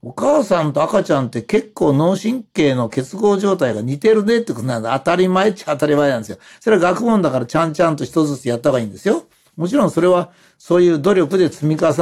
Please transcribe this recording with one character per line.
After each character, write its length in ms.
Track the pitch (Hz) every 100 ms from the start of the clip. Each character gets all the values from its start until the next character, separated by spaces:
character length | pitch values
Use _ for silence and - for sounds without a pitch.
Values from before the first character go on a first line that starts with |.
お 120 | 117
母 320 | - 247 302 240
さ 180 | 180
ん 80 | 151
と 100 | 143
赤 220 | 160 208
ち 100 | 185
ゃ 60 | 151
ん 80 | 123
っ 20 |
て 120 | 120
結 300 | - 214 - -
構 160 | 160
脳 240 | 139 165 190
神 280 | 220 254
経 300 | - - 147
の 140 | 127 117
結 300 | - 131 190
合 200 | 208 202
状 200 | 202 190
態 160 | 131
が 80 | 107
似 180 | 117 143
て 140 | 220
る 100 | 220
ね 140 | 208 233
っ 40 |
て 120 | 226
こ 80 | 120
と 40 | 123
な 140 | 120
ん 40 |
だ。 140 | 113 135
当 80 | 165
た 40 | 175
り 100 | 185
前 220 | 185 208
っ 40 |
ち 100 | 190
ゃ 100 | -
当 40 | 143
た 100 | 147
り 80 | 147
前 140 | 143
な 80 | 123
ん 40 |
で 40 | 104
す 60 |
よ。 60 | 98 - -
そ 80 | -
れ 80 | 214
は 40 |
学 220 | 165 208
問 180 | 233 220
だ 100 | 165
か 80 | 127
ら 60 | 123
ち 100 | 156
ゃ 100 | 165
ん 60 |
ち 100 | 151
ゃ 60 | 170
ん 80 | 147
と 80 | 139
一 180 | 165
つ 40 | 151
ず 100 | 139
つ 100 | -
や 100 | 120
っ 20 |
た 100 | 147
方 40 |
が 60 | 127
い 40 |
い 20 | 110
ん 60 |
で 60 | 98
す 120 | 196
よ。 160 | 320 - _ _ -
も 100 | 170
ち 80 | 277
ろ 100 | 190
ん 60 |
そ 80 | 165
れ 80 | 175
は 240 | 180 175 _ _ _
そ 220 | - 175
う 20 |
い 80 | 180
う 120 | 160
努 120 | 156
力 240 | 196 147 190
で 120 | 170
積 160 | - 151
み 120 | 156
重 140 | 165 147